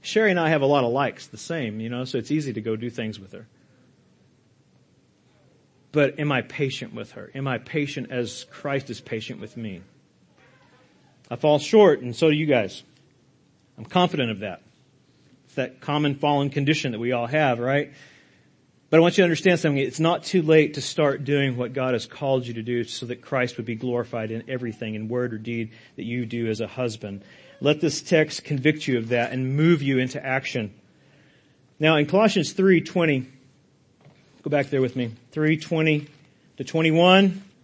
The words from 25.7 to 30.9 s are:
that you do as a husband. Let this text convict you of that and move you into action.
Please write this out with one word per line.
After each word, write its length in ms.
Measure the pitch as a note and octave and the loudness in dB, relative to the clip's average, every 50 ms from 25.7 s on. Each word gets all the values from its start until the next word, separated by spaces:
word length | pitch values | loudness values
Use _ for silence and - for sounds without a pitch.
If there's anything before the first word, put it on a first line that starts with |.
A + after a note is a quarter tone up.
| - - - - _ | -10 -20 -20 -20 _
that 80 | - F#2 | -12 -10
you 220 | A2+ A#2+ B2 A#2+ | -6 -6 -6 -6
do 200 | A2 A2+ A#2+ A#2 | -6 -6 -4 -4
as 140 | A2+ A2 G#2 | -4 -2 -4
a 80 | A2+ G#2 | -6 -8
husband. 560 | - C3 B2+ A#2+ A2 - - G#2 G2 G2 - - - - - - - - | -6 -6 -6 -6 -6 -8 -12 -12 -12 -14 -16 -20 -20 -20 -20 -20 -16 -2
Let 220 | - C#3+ D3+ D3+ | 0 0 2 2
this 220 | - D3+ C3+ - | 0 -2 -2 -4
text 420 | - - F3+ D#3+ D3+ D3+ - - - | -2 2 2 2 2 2 -2 -14 -8
convict 420 | - D3 C3+ B2+ D3+ D3+ D#3 - | -6 -6 0 2 2 0 0 -2
you 120 | - C3 A#2 | -2 -2 -2
of 100 | A2+ A2+ | 0 0
that 240 | B2 A#2+ A#2 A#2+ | 0 0 0 -2
and 240 | B2+ B2+ C3 C3 C3+ | -2 -4 -4 -2 0
move 260 | D3 D#3 E3 F3 D3+ | 2 4 4 4 4
you 160 | C#3 C#3 C3+ B2+ | 2 0 0 0
into 260 | B2+ B2+ - C#3+ - | 0 -2 -4 -8 -6
action. 500 | C3+ C3 C3+ C3+ - - C3 A2 G2+ G2+ _ _ _ | -2 -2 -2 -2 -2 -4 -4 -4 -4 -8 _ _ _